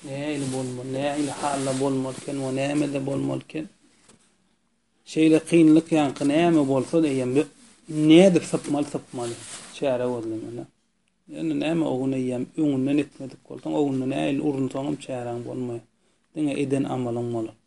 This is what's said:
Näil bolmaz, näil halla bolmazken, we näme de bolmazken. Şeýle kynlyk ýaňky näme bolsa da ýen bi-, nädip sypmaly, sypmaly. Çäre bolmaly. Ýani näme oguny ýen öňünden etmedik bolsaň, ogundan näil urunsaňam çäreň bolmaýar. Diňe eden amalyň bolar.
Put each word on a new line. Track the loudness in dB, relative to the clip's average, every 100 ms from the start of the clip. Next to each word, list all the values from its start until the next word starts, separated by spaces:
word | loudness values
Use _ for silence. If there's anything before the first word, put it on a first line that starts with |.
Näil | -10 -8 -6 -4 -4
bolmaz, | -4 -6 -8 -6
näil | -4 -2 -2 -4
halla | -2 -4 -2 -2 0
bolmazken, | 0 0 -4 -8 -8 -6
we | -4 -2
näme | -2 0 -2
de | -2 -4
bolmazken. | -2 -2 -4 -6 -10 -10 _ _ _ _ _ _ _ _ _ _ _ _ _ -6
Şeýle | 2 4 4 4
kynlyk | 6 8 6 4
ýaňky | 0 0 0 0
näme | 4 4 4 2
bolsa | 0 2 0
da | 2
ýen | 0 0
bi-, | 0 -2 -8 -20 _ -8
nädip | 0 8 10 10 6
sypmaly, | 0 -4 -2 -2 -2
sypmaly. | -6 -8 -8 -8 -10 -14 -16 -18 -4
Çäre | -2 0 0
bolmaly. | -2 -4 -6 -8 -12 -12 _ _ _ _ _ -16
Ýani | -6 -4 -2
näme | 0 0 0
oguny | -2 -2 -2 -2
ýen | -4 -6 0
öňünden | 0 2 2 0
etmedik | -2 -8 -16 -16 _
bolsaň, | -12 -4 0
ogundan | 0 0 -2 -2
näil | -2 0 -2
urunsaňam | -2 -4 -4 -6 -6
çäreň | -8 -8 -6 -8 -8
bolmaýar. | -8 -6 -8 _ _ _ _ _
Diňe | -4 -4 -2
eden | 0 0
amalyň | 0 -2 -4 -4 -4
bolar. | -4 -6 -12